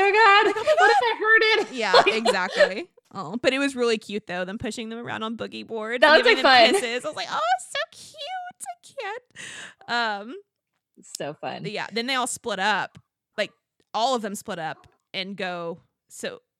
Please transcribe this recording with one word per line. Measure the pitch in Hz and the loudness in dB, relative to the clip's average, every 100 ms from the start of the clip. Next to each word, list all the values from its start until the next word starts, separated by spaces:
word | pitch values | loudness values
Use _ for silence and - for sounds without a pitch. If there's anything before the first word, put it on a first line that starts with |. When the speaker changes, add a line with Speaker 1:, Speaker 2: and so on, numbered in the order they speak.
| 392 | 4
Speaker 1:
God, | 403 440 403 415 | 6 8 8 6
Speaker 2:
Like, | 403 | 2
"Oh, | |
my | 494 622 | 2 4
Speaker 1:
what | |
Speaker 2:
God." | 762 | 6
Speaker 1:
if | 831 | 6
I | 480 415 | 2 0
hurt | 427 440 440 427 - | 4 4 6 2 0
it?" | |
Speaker 2:
Yeah, | 262 208 | -4 4
Speaker 1:
<laughs> | - - | 4 4
Like | |
Speaker 2:
exactly. | 220 226 190 185 - 190 196 349 _ _ | 2 0 0 -2 2 2 0 -10 _ _
Oh, | - 156 226 | -12 -10 -4
but | - | 0
it | 269 | 0
was | 277 | 0
really | 254 240 226 | 0 0 0
cute, | - 202 - | -4 -10 -8
though, | 180 | -6
them | 180 202 | -6 -8
pushing | 214 214 220 | -8 -8 -10
them | 226 | -10
around | 240 214 | -10 -8
on | 220 226 | -8 -8
boogie | 202 220 214 | -10 -12 -10
boards | 226 214 240 | -10 -6 2
Speaker 1:
That | 294 | 6
Speaker 2:
and | 311 | 6
Speaker 1:
was, | 240 | 6
Speaker 2:
giving | 320 | 4
Speaker 1:
like, | 269 254 233 | 6 8 8
Speaker 2:
them | |
Speaker 1:
fun. | 381 | 4
Speaker 2:
kisses. | 240 247 | 0 -4
I | 262 | -8
was | 381 | -8
like, | 359 | -8
"Oh, | - 640 740 | -4 -2 -2
it's | - | -4
so | 554 659 - - | -8 -8 -10 -20
cute." | 605 605 740 719 - 807 | -16 -12 -12 -12 -16 -16
I | 698 - - 415 453 - - - - - - - | -16 -18 -12 -10 -12 -14 -18 -18 -16 -18 -20 -6
can't. | 240 233 202 | -4 -4 -6
Um, | 214 370 - _ _ _ _ _ - - | -10 -16 -20 _ _ _ _ _ -16 -10
Speaker 1:
So | 147 | -10
fun. | 156 139 127 | -8 -10 -10
Speaker 2:
but | 165 | -10
yeah, | 202 - | -8 -8
then | 214 240 | -8 -4
they | |
all | 262 349 | -4 -4
split | - 240 190 | -6 -8 -4
up. | 196 196 151 - _ _ _ - | -2 -2 -4 -12 _ _ _ -8
Like, | 208 - _ _ _ | -8 -10 _ _ _
all | 208 240 | -4 0
of | 254 | -2
them | 208 202 | -4 -10
split | - 180 | -10 -8
up | 160 139 _ _ _ | -8 -10 _ _ _
and | 190 190 196 | -10 -10 -8
go. | 185 175 170 170 _ _ _ | -8 -6 -8 -10 _ _ _
So | - 196 98 _ _ | -12 -12 -12 _ _